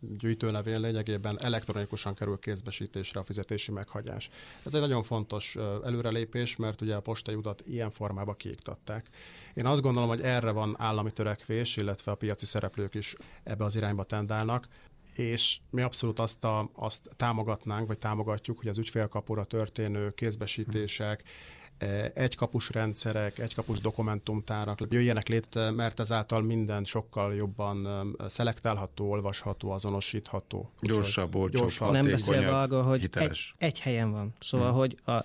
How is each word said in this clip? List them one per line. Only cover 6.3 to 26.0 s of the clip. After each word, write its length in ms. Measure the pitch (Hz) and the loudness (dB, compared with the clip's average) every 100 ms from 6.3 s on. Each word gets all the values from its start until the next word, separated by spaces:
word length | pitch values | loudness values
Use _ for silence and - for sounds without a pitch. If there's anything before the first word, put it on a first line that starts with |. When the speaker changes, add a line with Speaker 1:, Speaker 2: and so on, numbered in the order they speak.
| 123 120 - | -2 -2 -2
Speaker 1:
mert 260 | 113 107 | -4 -2
ugye 140 | 110 104 | -2 -2
a 40 | |
postai 360 | 101 113 - 110 | -2 -6 -4 -4
utat 260 | 107 101 - | -4 -6 -6
ilyen 260 | 123 110 | -4 -4
formába 420 | - 104 98 101 | -4 -4 -2 -4
kiiktatták. 760 | 98 95 - - - - 107 - - - - - | -6 -8 -8 -10 -10 -8 -8 -8 -18 -20 -20 -10
Én 120 | - 120 | -2 2
azt 160 | 143 | 4
gondolom, 280 | 135 120 120 | 4 4 4
hogy 120 | 117 | 2
erre 300 | 131 123 113 | 2 2 2
van 240 | 107 107 107 | 2 0 0
állami 340 | 113 107 107 | 0 0 0
törekvés, 680 | - 107 104 - 113 117 - | 0 -2 -2 -2 0 0 0
illetve 340 | 101 98 - | -2 -2 -4
a 40 | 101 | -2
piaci 300 | 107 101 - | -2 -2 0
szereplők 500 | 110 98 - 98 104 | 0 -2 -2 -4 -4
is 200 | 101 - - - | -6 -10 -16 -14
ebbe 200 | - 107 | -6 -2
az 120 | 104 107 | 0 0
irányba 280 | 104 104 | 0 0
tendálnak, 640 | 95 107 104 110 110 120 - - - - - - | -2 -2 0 0 0 0 -4 -16 -20 -20 -10 -4
és 420 | 117 117 - - - | 0 2 2 0 -2
mi 120 | 123 | 0
abszolút 380 | 123 - 120 110 | 0 0 0 2
azt 240 | 113 - | 0 0
a, 260 | 117 107 107 - | 0 2 0 -4
azt 340 | 107 - - - | -4 -4 -6 0
támogatnánk, 720 | 120 113 107 104 107 104 113 | 0 2 0 -2 -2 -2 -2
vagy 120 | 107 | -2
támogatjuk, 580 | 107 107 110 104 - 113 | -2 0 0 -2 -4 -4
hogy 100 | 113 | -4
az 100 | 101 | -2
ügyfélkapura 640 | 110 117 107 104 - 107 | 0 0 0 -2 -2 -2
történő 680 | 98 113 107 - 107 104 104 | 0 -2 -2 -2 -2 0 -2
kézbesítések, 1080 | - 117 107 107 - 110 107 104 - 107 107 | -2 -2 -2 -4 -4 -2 -2 -2 -2 -2 -4
Speaker 2:
Mhm. 680 | - - - - - - 101 | -8 -20 -18 -20 -20 -6 -2
Speaker 1:
eh, 220 | 98 113 | 0 -2
egykapus 560 | - 127 - 120 120 - | 0 0 0 0 0 0
rendszerek, 680 | 117 110 107 113 107 104 - | 0 0 0 0 0 -2 -2
egykapus 400 | 117 - 113 107 | -4 -4 -2 0
dokumentumtárak 1000 | 107 - 107 104 - 107 104 107 107 104 117 | 0 0 0 0 -2 -2 -2 -2 -2 -2 0
jöjjenek 380 | 120 123 110 - | 4 4 2 2
létre, 440 | 113 - 117 110 | 0 0 0 0
mert 280 | 110 113 | 2 0
ezáltal 420 | - | 0